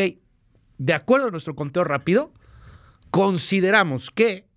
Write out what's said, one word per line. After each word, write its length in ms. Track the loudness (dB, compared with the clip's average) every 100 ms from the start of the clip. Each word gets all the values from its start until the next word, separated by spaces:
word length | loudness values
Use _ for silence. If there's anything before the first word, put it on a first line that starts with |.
| -2 -4 _ _ _ _ _ -6
de 160 | -2
acuerdo 320 | -2 2 2 2
a 20 |
nuestro 220 | -6 -10
conteo 300 | -8 -4 -2
rápido, 480 | -2 -2 2 0 0 _ _ -20 -20 -20 _ _ -4
consideramos 1000 | 0 0 0 -2 0 2 2 2 -2 -6
que 360 | 0 0 -2 _